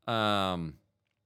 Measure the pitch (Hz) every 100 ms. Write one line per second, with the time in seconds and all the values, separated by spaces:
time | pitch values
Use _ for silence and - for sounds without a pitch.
0 | - 113 107 101 95 90 80 71 _ _
1 | _ _